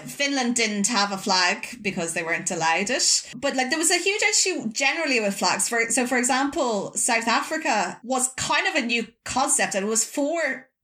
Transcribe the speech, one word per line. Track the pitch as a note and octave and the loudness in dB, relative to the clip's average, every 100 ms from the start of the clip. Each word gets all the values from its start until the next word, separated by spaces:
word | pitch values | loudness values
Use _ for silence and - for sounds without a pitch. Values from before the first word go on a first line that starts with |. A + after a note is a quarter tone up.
| - | -6
Finland | - C#4+ C#4 A#3+ A#3+ | -4 -2 0 0 0
didn't | A3 G#3 G3 | 0 0 0
have | A3 G3+ | 2 0
a | F#3+ | 0
flag | G#3 F#3 F3+ G#3+ - - | 0 2 2 0 -6 -8
because | G3+ F3+ E3 | -6 -4 -4
they | F3 | -2
weren't | E3 E3 - | -2 -4 -2
allowed | F3 D#3+ E3+ G3+ | 0 2 2 0
it. | C#4+ - - - B3 | 0 2 0 -2 -6
But, | C#4 | -2
like, | B3+ B3 | -2 0
there | D#4 | 0
was | F4 | 2
a | F4 | 2
huge | F#4+ G#4 | 2 2
issue | G#4+ G#4 F#4+ D#4+ A3 | 2 2 2 0 -4
generally | - C4+ D#4+ D4+ B3 | 0 0 0 0 0
with | G#3 G3 | 0 0
flags. | F#3 D#3 - | 0 0 0
For, | A#3 A3+ | 0 0
so, | - | 0
for | B3 B3+ | 0 0
example, | B3 C4 C#4+ E4+ B3 G#3 D3+ | 2 2 0 0 0 0 -2
South | - - A3+ A#3 | -2 0 2 2
Africa | B3 D4 D#4 D#4 A3 F3+ F#3+ | 0 0 -2 0 0 0 -4
was | A3+ B3+ B3 - | -4 0 0 -2
kind | - D#4 F#4+ | 0 2 2
of | |
a | - | 0
new | A#3 A#3 - - | 0 0 -2 -10
concept, | - B3+ C#4+ C#4 F#3+ G3+ | -4 0 2 2 2 0
and | G3+ | 0
it | |
was | A3 | 0
four | - - C#4+ E4 D4 B3+ - _ | -2 0 0 0 -2 -4 -12 _